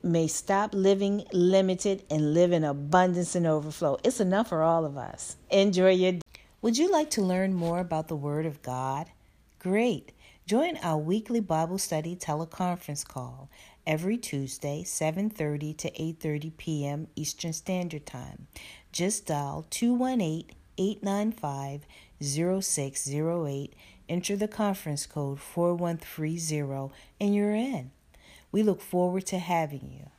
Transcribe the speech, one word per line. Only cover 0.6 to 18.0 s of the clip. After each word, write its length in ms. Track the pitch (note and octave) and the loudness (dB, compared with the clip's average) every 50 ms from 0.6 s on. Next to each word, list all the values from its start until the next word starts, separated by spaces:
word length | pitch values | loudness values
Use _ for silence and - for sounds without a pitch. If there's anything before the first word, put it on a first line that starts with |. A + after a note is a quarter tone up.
| G#3 G#3+ - | 2 2 0
living 500 | G3 F#3+ G3 G3 G3 G3+ G3 G3+ G#3 - - | 4 4 6 4 4 2 0 0 0 -2 -2
limited 720 | - F3+ F3 F3+ F#3+ F#3+ G3 F#3 F#3 F#3 - G#3 G3 G3 - - | 2 4 4 6 6 6 4 4 2 2 2 0 0 0 -2 -4
and 240 | D3+ D#3 D3+ D3 D3+ | 0 2 2 4 6
live 180 | E3+ F3+ F3 | 6 6 6
in 140 | F3 E3 D#3 | 6 2 2
abundance 680 | D3 C#3+ C#3+ C#3+ D3 E3+ F3+ F3+ F#3 F3 F3 F3 - - | 0 -2 -4 0 4 6 6 6 6 4 0 -2 0 0
and 120 | F3+ E3+ | 0 2
overflow. 500 | D#3+ D#3 D3+ D3 D#3 D3 - F3 D3 C#3 - - | 2 2 2 0 -4 -6 0 0 0 0 2 2
It's 160 | B3 B3+ - | 0 2 2
enough 300 | G#3 F3+ F#3 G3+ A#3+ - | 2 2 4 2 2 0
for 140 | F#3 D#3+ D#3+ | 0 2 4
all 200 | E3 E3 E3 D#3+ | 4 4 4 2
of 140 | D3 C#3 | -2 -4
us. 400 | C#3 A#2+ - - - - - - - - - | -8 -10 -10 -10 -12 -12 -14 -14 -16 -4 2
Enjoy 420 | - G3 G3 G#3 F#3 F#3 F#3 F#3+ | 4 6 6 6 6 6 6 8
your 220 | F#3 F#3 F#3 F#3 F#3 | 8 8 4 2 2
day. 80 | E3+ - - - - - - - _ | 0 -6 -12 -20 -20 -20 -20 -16 _
Would 160 | - A#3 A3+ | 0 0 2
you 140 | B3 D#4+ F#4+ | 4 4 4
like 180 | G4 D#4 D4+ D4+ | 4 4 2 2
to 100 | - A3+ | 0 0
learn 320 | G3 F#3 F3+ F#3 F#3+ F#3+ F#3+ | 2 2 2 2 2 2 0
more 260 | F3+ E3+ E3 E3+ F3 | 0 0 0 0 0
about 300 | F3+ E3+ E3 D#3+ D#3+ - | -2 0 -2 -2 -2 -2
the 80 | E3 | -6
Word 280 | D3 C#3 D3 D3 D3+ D#3+ | -4 -2 -2 -2 -2 -2
of 160 | E3 C#3+ D3 | -4 -6 -6
God? 480 | - B2+ B2+ B2+ C3 C3 C3+ C#3+ E3 - - _ _ _ _ _ _ _ _ _ | -8 -6 -4 -4 -2 -2 -4 -4 -6 -10 -16 _ _ _ _ _ _ _ _ _
Great. 520 | - F3+ F#3+ G#3+ A#3 B3 F#3+ B2+ - - - _ - - - _ _ | -2 0 2 2 2 2 0 -2 -6 -14 -20 _ -20 -20 -20 _ _
Join 300 | F3 G3+ A#3+ D#4+ F4+ D#4+ - - | 0 2 2 2 2 -2 -4 -2
our 140 | E3+ D#3 | -2 0
weekly 420 | D3+ D3+ D#3+ F#3+ A3 A3 - A#3+ A#3 | 0 0 0 0 -2 0 0 -2 -2
Bible 380 | G#3 F3+ D#3+ D#3 E3 E3 F#3 | 0 0 0 0 0 0 -2
study 400 | F#3+ - - E3+ D#3 D#3 E3 F3+ | -4 -4 -2 -2 -4 -2 -4 -8
teleconference 880 | F3 - - D3 D3+ E3 D#3+ - - F#3 F3+ F3+ F3+ - - D3 C#3+ - | -8 -4 -4 -4 -4 -4 -8 -4 -4 -2 -2 -2 -4 -6 -8 -8 -8 -8
call 420 | - - C3 B2 B2 B2 C3 C3+ - - - - - - _ _ | -10 -10 -12 -10 -10 -12 -16 -18 -20 -20 -20 -20 -20 -20 _ _
every 300 | E3 D#3 D#3 E3+ F#3+ A3+ | -2 0 0 0 -2 -2
Tuesday, 680 | A#3+ - - - C#3 C#3 C3+ - - - C#3+ C#3+ D#3 F3+ | -2 -4 -4 -4 -4 -4 -6 -8 -8 -6 -6 -6 -6 -6
seven 460 | - - - D#3+ D#3 D#3+ F#3 G3+ G#3+ | -8 -4 -2 -2 -2 0 0 -2 -4
thirty 440 | G#3+ - D#3+ D3+ D3 D3 D3+ D3+ D#3 | -2 -2 -2 -2 -2 -4 -4 -6 -8
to 260 | - - - - - | -6 -8 -8 -6 -4
eight 180 | D#3+ D#3+ D#3+ - | -6 -6 -6 -4
thirty 300 | - D#3 D3+ D3 D3+ D#3+ | -4 -4 -4 -2 -6 -8
P 360 | D#3+ - - E3+ D#3 D3 C#3+ | -12 -8 -6 -4 -2 -2 -2
M 220 | C#3+ C#3+ D3 D#3+ - _ | -2 -4 -6 -8 -10 _
Eastern 380 | - D#3 - - - - E3 D#3+ | -8 -8 -8 -6 -6 -6 -6 -6
Standard 520 | - - - F#3 F3+ F3+ E3+ D#3+ D3 | -6 -4 -4 -2 -2 -2 -4 -6 -10